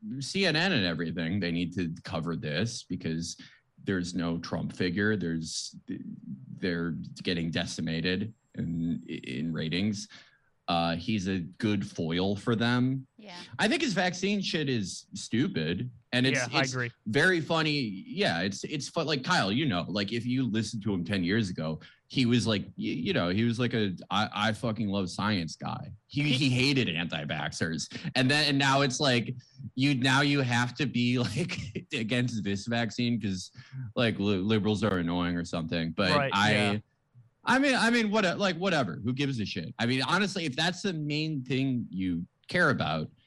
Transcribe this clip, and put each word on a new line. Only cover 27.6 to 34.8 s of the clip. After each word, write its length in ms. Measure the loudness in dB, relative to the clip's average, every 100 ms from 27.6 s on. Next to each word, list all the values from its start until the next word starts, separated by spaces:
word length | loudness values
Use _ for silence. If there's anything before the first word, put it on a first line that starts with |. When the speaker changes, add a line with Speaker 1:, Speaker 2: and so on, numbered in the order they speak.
| -2 -2 -6 -8 -4
Speaker 1:
And 160 | 2 2
then, 180 | 4 2
and 80 | 4
now 240 | 4 4
it's 180 | 4 2
like, 340 | 2 2 0 -6 -12 -16 -10
you, 220 | 0 2 4
now 240 | 4 4
you 200 | 4 4
have 340 | 2 2 0 0
to 100 | -2
be 320 | 2 2 2
<laughs> 80 | 2 0
like 220 | -4 -4 -8 -10 -6
against 500 | -4 0 0 0 0
this 200 | -2 -2 -2
vaccine 540 | -2 -2 0 0 0
'cause, 300 | 0 -4 -6 -14 -14 -12 -8 0
like, 220 | 2 2
li-, 160 | 2 2
liberals 480 | 4 2 4 2